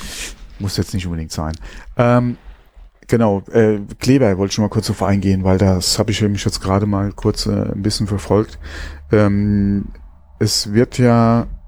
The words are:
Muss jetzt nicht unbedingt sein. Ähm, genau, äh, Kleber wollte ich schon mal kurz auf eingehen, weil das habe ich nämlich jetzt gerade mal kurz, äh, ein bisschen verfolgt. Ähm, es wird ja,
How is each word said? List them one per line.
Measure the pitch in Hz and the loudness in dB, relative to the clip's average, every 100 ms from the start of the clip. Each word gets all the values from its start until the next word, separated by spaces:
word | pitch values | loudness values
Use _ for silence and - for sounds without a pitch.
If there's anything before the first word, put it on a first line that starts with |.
| - - - - - - | -14 -12 -12 -14 -18 -10
Muss | 98 - | -6 -4
jetzt | 98 101 | -4 -4
nicht | 87 | -6
unbedingt | 82 80 | -6 -6
sein. | - 78 82 - - - - | -6 -6 -6 -12 -16 -8 0
Ähm, | 120 123 123 120 - - _ - - _ - | 2 4 0 -4 -12 -20 _ -20 -20 _ -2
genau, | 117 113 98 - | 2 2 0 0
äh, | 117 110 107 101 - | 2 4 2 -4 -4
Kleber | - 135 117 92 | 2 4 4 2
wollte | 98 | 0
ich | - | 0
schon | |
mal | 104 | 0
kurz | 113 - | 0 -2
auf | 101 | -2
eingehen, | 95 101 95 95 | 0 2 2 2
weil | 95 92 | 2 4
das | 98 92 90 - | 4 2 0 0
habe | 107 | 0
ich | 101 | 0
nämlich | 104 101 | 0 0
jetzt | 107 - | -2 -4
gerade | 95 98 104 | 0 0 0
mal | 98 101 | 0 -2
kurz, | - 107 104 107 | -2 -2 -2 -2
äh, | 101 104 | -2 -2
ein | 107 | -2
bisschen | 101 - 101 | -2 -2 -2
verfolgt. | 101 - 101 113 - - - - - - | -4 0 0 0 -6 -14 -12 -12 -14 0
Ähm, | 104 104 101 104 104 101 101 98 - - - - - | 2 4 2 2 2 2 0 -2 -10 -20 -20 -14 -2
es | 104 - 107 | -2 -2 0
wird | 104 127 - | 2 2 2
ja, | 123 117 113 117 - - | 4 4 4 2 0 -8